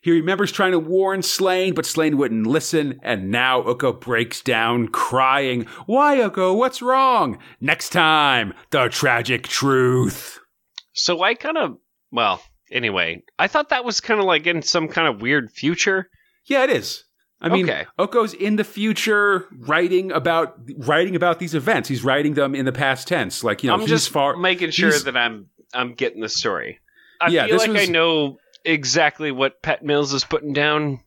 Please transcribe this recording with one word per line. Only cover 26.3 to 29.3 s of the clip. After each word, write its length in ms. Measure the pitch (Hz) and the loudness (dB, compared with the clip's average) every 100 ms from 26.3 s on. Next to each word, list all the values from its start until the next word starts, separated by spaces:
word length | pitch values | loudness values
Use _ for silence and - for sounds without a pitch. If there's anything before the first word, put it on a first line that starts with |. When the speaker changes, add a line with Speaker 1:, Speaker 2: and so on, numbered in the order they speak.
| - 113 90 57 - _ _ _ _ | -4 -2 -4 -8 -14 _ _ _ _
Speaker 2:
I 100 | 170 | 2
Speaker 1:
Yeah, 160 | 165 170 | 2 4
Speaker 2:
feel 80 | 220 | 2
Speaker 1:
this 120 | 220 | 2
Speaker 2:
like 100 | 208 | 2
I 40 | |
Speaker 1:
was 80 | 190 | 2
Speaker 2:
know 480 | 165 165 160 143 135 _ - | 2 2 2 0 -4 _ -8
exactly 680 | 165 156 131 147 151 - 151 | -2 -2 0 2 2 0 -6